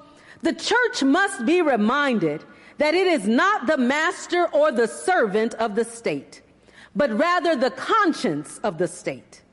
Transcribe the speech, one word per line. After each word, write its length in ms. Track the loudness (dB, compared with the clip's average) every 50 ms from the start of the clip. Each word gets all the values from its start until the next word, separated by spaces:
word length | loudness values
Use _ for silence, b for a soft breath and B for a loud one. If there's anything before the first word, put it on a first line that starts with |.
| B B B B B B B B B
"The 100 | -4 -4
church 520 | -2 -2 0 2 2 2 2 0 0 2
must 420 | 2 2 2 2 0 -2 -4 -2
be 160 | 0 2 2 4
reminded 800 | 2 2 2 2 2 2 2 0 0 0 0 0 -2 -2 -4 -10 -16 B B B B B B
that 160 | 0 2 2
it 120 | 2 2
is 220 | 2 2 2 2 2
not 400 | 2 2 4 2 2 0 0 0
the 100 | 0 0
master 680 | 2 0 0 0 0 -2 -2 -6 -8 -4 0 0 0 2 2
or 200 | 2 2 2 2
the 160 | 2 0 -2
servant 680 | -2 -6 -2 0 0 2 2 0 0 0 -2 -2 -2
of 220 | -4 -4 -4 -2
the 80 | -2 -4
state, 580 | -4 -6 -8 -6 -6 -6 -6 -8 -12 -20 -20 -20 _ _ _ B B B B B B B
but 200 | -2 -2 0 0
rather 380 | 0 2 2 2 2 2 0 0
the 160 | 2 0 -2
conscience 880 | -2 -4 -4 0 2 2 2 2 0 0 -2 -2 -2 -4 -6 -10 -12 -8 -6
of 140 | -6 -4 -2
the 100 | -4 -4
state. 540 | -4 -8 -10 -10 -10 -10 -12 _ -20 -20 _ _